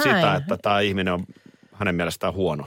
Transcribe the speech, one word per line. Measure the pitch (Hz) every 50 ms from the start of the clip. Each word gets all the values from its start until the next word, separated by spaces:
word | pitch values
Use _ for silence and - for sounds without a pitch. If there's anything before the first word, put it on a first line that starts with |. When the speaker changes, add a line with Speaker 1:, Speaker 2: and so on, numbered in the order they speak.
| -
Speaker 1:
sitä, | - 220
Speaker 2:
näin. | 185 127 104 95 - -
Speaker 1:
että | 160 98 92 -
tää | 104 101 101
ihminen | 104 101 95 98 92 92 90
on | 90 92 - - - _ - - _ _ _ - -
hänen | - 90 87
mielestään | 85 87 82 - - - 92 85
huono? | 98 95 85 76 73 69